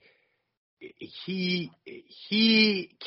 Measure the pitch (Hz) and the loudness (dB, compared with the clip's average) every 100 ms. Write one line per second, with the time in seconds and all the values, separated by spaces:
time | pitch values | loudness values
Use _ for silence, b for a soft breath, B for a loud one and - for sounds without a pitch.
0 | _ _ _ _ _ _ _ _ - - | _ _ _ _ _ _ _ _ -20 -20
1 | - - - 185 180 180 160 - - - | -18 -14 -10 -6 -4 -4 -6 -14 -20 -20
2 | - - - 208 226 220 214 196 170 _ | -20 -20 -4 2 4 4 4 0 -6 _